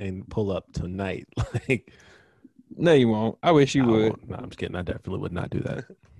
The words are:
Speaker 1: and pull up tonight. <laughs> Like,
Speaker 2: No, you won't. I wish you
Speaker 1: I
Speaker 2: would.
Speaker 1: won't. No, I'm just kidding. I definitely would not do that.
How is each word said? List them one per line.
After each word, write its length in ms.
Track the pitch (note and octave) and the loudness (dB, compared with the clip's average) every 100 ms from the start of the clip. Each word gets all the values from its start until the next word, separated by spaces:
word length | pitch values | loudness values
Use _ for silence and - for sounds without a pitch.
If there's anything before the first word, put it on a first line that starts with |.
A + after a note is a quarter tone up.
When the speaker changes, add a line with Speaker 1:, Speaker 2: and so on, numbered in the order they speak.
Speaker 1:
and 280 | G2 F#2 - | -8 -8 -8
pull 220 | A2+ G2+ | -4 -2
up 220 | F2 - | -4 -6
tonight. 560 | - F2 F#2+ F#2+ D2+ - - | -8 -6 -6 -6 -6 -8 -6
<laughs> 320 | - A#2 - | -6 -4 -2
Like, 240 | B2+ - - - - _ _ - _ - | -2 -4 -20 -20 -20 _ _ -20 _ -16
Speaker 2:
No, 200 | - E3+ | 0 4
you 140 | D3 A#2 | 6 6
won't. 280 | G#2+ A2 - | 2 -2 0
I 100 | F3 | 4
wish 220 | D3+ C#3 | 6 4
you 100 | C#3+ | 4
Speaker 1:
I 20 | B2 | 4
Speaker 2:
would. 160 | A2 | 4
Speaker 1:
won't. 260 | A2 - - | 2 -2 -8
No, 60 | F#2 | -12
I'm 120 | - | -14
just 100 | - | -10
kidding. 160 | F2+ | -8
I 80 | F2+ | -6
definitely 360 | E2+ - - F#2+ | -6 -8 -8 -8
would 120 | G2 | -6
not 180 | F2 - | -8 -6
do 100 | - | -6
that. 240 | - - - - _ | -4 -8 -10 -20 _